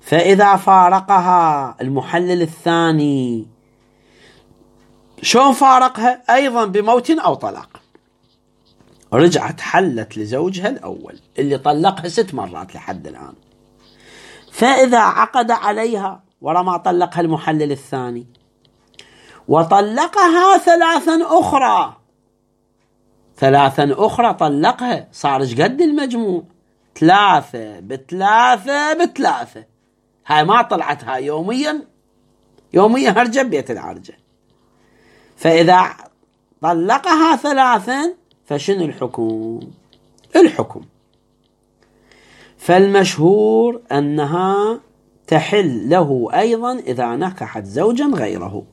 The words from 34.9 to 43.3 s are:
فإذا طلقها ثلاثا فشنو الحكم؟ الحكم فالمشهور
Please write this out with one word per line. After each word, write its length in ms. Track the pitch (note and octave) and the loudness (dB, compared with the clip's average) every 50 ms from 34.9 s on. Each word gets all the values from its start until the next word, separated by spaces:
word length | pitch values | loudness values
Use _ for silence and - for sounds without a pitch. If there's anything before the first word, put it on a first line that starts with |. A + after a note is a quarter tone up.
| _ _ _ _ _ _ _ _ _ | _ _ _ _ _ _ _ _ _
فإذا 540 | _ - E3 E3 E3 E3+ D#3+ F3+ F#3 F#3 - - - - - _ _ _ _ _ _ _ _ _ _ - | _ 0 2 4 4 6 6 6 4 4 2 -4 -14 -20 -20 _ _ _ _ _ _ _ _ _ _ -2
طلقها 720 | D#3+ F3 E3 E3+ F#3+ A#3 C4+ - F#4 E4 D#4 D#4+ E4 D#4+ | -2 -2 0 0 0 -2 -2 2 0 2 2 4 2 2
ثلاثا 800 | B3 - C#4+ C#4+ C4+ C4 B3+ A#3+ G#3+ F#3+ A3+ B3+ C#4 D4+ F4 F4+ _ _ _ _ _ _ | 0 0 -2 0 2 2 2 2 0 -2 -4 -4 -4 -4 -6 -6 _ _ _ _ _ _
فشنو 380 | _ D3 D3 D3 - G3 G3 E3+ | _ -8 -6 -2 -2 -2 -2 -2
الحكم؟ 760 | D3+ B2+ - C3 A#2+ - - A2+ A2 A2 A2 A2 A2+ A2+ A2+ A#2 - - _ _ _ _ _ _ _ _ _ _ _ _ | -6 -6 -8 -10 -8 -6 -4 -4 -4 -4 -6 -8 -8 -10 -12 -14 -16 -20 _ _ _ _ _ _ _ _ _ _ _ _
الحكم 440 | D#4+ F#4+ D4+ - - G#2+ - - - - _ _ _ _ _ _ _ _ _ _ _ _ _ _ _ _ _ _ _ _ _ _ _ _ _ _ _ _ _ _ _ - _ _ _ | 4 4 4 4 -2 -8 -8 -8 -20 -20 _ _ _ _ _ _ _ _ _ _ _ _ _ _ _ _ _ _ _ _ _ _ _ _ _ _ _ _ _ _ _ -20 _ _ _
فالمشهور 1200 | - - F3 F#3 G3 G3 G3 G3 F#3+ - - D3 D3+ E3+ | -2 2 4 4 4 4 4 2 2 2 0 2 2 4